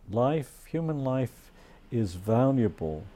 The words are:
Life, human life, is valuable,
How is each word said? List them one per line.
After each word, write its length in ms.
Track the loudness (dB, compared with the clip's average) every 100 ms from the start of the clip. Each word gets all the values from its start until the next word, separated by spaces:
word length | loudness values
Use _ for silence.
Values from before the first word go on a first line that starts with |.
| -6
Life, 540 | 0 2 0 -4 -14 -8
human 340 | -4 -2 -2
life, 460 | -2 -2 -2 -6 -20 -20 -20 -20 -6
is 240 | -2 -2
valuable, 880 | -4 0 2 4 4 2 0 -6 -6 -10